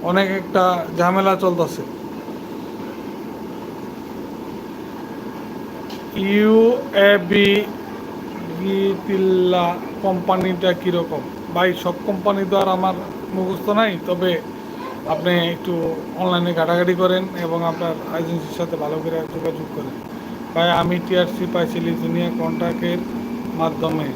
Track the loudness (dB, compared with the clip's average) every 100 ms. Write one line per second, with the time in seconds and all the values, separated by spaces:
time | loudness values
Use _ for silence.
0 | 4 4 4 0 0 4 4 4 -2 2
1 | 4 6 4 4 2 2 0 -2 -8 -10
2 | -10 -10 -10 -10 -10 -10 -10 -10 -10 -10
3 | -10 -10 -10 -10 -10 -10 -10 -10 -10 -10
4 | -12 -10 -10 -10 -10 -10 -12 -12 -12 -12
5 | -10 -10 -10 -10 -10 -10 -10 -10 -10 -10
6 | -8 -4 2 6 8 8 6 4 0 4
7 | 6 6 4 4 6 4 2 -8 -10 -12
8 | -10 -10 -10 -10 -8 -4 -2 0 0 0
9 | -2 2 4 4 4 4 2 0 -6 -4
10 | -2 0 2 2 2 2 2 2 2 0
11 | 0 -4 -6 -10 -6 2 2 2 -2 -2
12 | -2 0 2 2 2 4 4 4 2 0
13 | -6 -10 -6 -4 -2 -2 0 2 2 0
14 | -2 0 2 0 -2 -12 -12 -10 -10 -8
15 | -2 0 4 4 2 -2 -2 0 0 -2
16 | -6 -2 2 2 2 2 4 4 4 4
17 | 4 2 0 -4 -2 0 0 0 -2 -2
18 | -4 -4 -2 -2 -4 -4 -4 -2 -2 -2
19 | -2 -2 -4 -4 -4 -4 -6 -6 -6 -8
20 | -10 -12 -10 -10 -4 0 2 4 2 0
21 | 2 2 2 0 -2 0 0 0 -2 -2
22 | 0 0 0 -2 -2 0 -2 0 -2 -2
23 | -2 -6 -6 -6 -6 -2 -2 0 -2 0
24 | -2